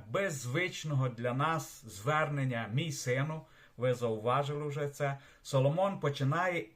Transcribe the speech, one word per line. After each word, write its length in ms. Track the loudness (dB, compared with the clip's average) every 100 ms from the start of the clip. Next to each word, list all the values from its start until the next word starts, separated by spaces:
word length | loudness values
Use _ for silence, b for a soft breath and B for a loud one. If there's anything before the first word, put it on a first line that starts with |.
| -2
без 260 | -2 0
звичного 760 | -2 -4 -2 -2 -4 -2 2 2
для 240 | 0 -2
нас 520 | 2 2 0 -4 -12 -16
звернення 840 | -6 0 2 2 0 0 -2 -2
"мій 180 | -2 -2
сину". 500 | -4 0 0 0 -4 B B B -2
Ви 160 | 0
зауважили 720 | 2 0 0 2 2 0 -2 -4
вже 220 | -4 -4
це. 280 | -2 -2 -4 B B
Соломон 580 | 0 4 4 4 2 2
починає 640 | 0 2 2 2 2 0 -4